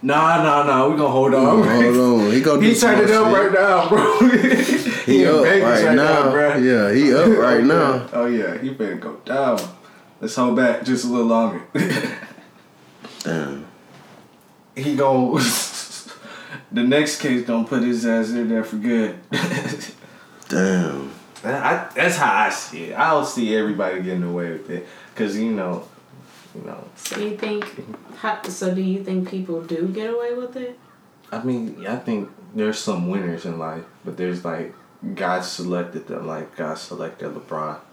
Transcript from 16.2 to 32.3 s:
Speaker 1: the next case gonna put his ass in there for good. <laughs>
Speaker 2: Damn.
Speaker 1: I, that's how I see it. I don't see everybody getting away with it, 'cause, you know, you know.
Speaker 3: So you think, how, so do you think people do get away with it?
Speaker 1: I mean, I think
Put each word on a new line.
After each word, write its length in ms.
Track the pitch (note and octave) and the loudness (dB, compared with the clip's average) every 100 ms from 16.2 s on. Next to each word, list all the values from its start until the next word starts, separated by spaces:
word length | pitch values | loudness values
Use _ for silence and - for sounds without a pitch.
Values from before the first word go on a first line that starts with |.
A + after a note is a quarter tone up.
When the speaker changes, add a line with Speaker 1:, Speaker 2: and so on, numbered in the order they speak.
| - - - - - | -20 -20 -18 -18 -8
Speaker 1:
the 120 | A2+ | -2
next 360 | A#2+ C#3+ D3+ - | 2 2 2 -2
case 240 | D3 B2 A#2 | -2 -2 0
gonna 220 | A#2 A2+ | -2 0
put 160 | C3 | -2
his 220 | A#2+ A#2 A#2 | 0 -2 0
ass 240 | A2+ A2 | 0 0
in 180 | A#2+ A2+ | -2 -2
there 140 | A2+ | -2
for 140 | A2 A2 | -4 -4
good. 420 | A2 A#2 G#2+ - | -2 0 -2 -6
<laughs> 1300 | - D#3+ F3 D#3+ C3 - - - - - - - - | -8 -6 -4 -6 -6 -10 -12 -18 -20 -20 -20 -20 -6
Speaker 2:
Damn. 600 | D#2+ F#2+ F#2 E2 C#2 C#2 C#2+ - - | -2 0 0 -2 -4 -10 -16 -20 -12
Speaker 1:
I, 440 | - C3+ C3 F3 - B2+ | -8 -4 -2 -2 -4 -2
that's 220 | E3+ - | -2 0
how 140 | - - - | 0 2 0
I 40 | |
see 360 | - - - E2 | -2 -10 -14 -12
it. 120 | - | -2
I 100 | D#3 | 0
don't 140 | D3+ - | 2 -2
see 300 | - A2+ A2 | -4 -2 0
everybody 460 | G#2+ G2 F#2+ F#2 | -2 -2 -4 -4
getting 180 | F#2 F2+ | -4 -4
away 300 | F2 F2 E2+ | -4 -4 -6
with 180 | D#2+ - | -8 -10
it, 180 | F2 - - - - | -12 -12 -20 -20 -6
'cause, 200 | G#2+ G2+ | -4 -2
you 140 | A2+ | -4
know, 360 | G#2+ F#2 F2+ - - _ - - - - | -2 -4 -6 -10 -20 _ -20 -20 -20 -20
you 80 | - | -18
know. 200 | - - - - | -16 -16 -18 -14
Speaker 3:
So 240 | - - | -12 -8
you 160 | G#3 G3+ | -8 -8
think, 300 | G#3+ G#3 G3+ - - G#3+ - - | -6 -6 -8 -12 -18 -18 -20 -10
how, 220 | A3 F#3 | -8 -8
so 320 | - F3+ F#3+ F#3 | -10 -8 -4 -2
do 60 | |
you 220 | F#3+ F#3+ | -2 -4
think 240 | G3 F#3 F3+ | -4 -6 -6
people 320 | F#3+ F#3 E3 | -8 -8 -8
do 240 | E3 E3 F#3 | -6 -6 -4
get 260 | F#3+ A3 | -6 -6
away 220 | A#3 A#3+ A#3+ | -6 -6 -8
with 200 | B3 B3+ | -10 -12
it? 220 | B3 B3 _ _ _ _ _ | -14 -14 _ _ _ _ _
Speaker 1:
I 100 | A2+ | -8
mean, 420 | B2 B2 A2+ - F2+ | -6 -4 -6 -10 -10
I 80 | B2 | -10
think 340 | - G#2+ G2 | -6 -6 -6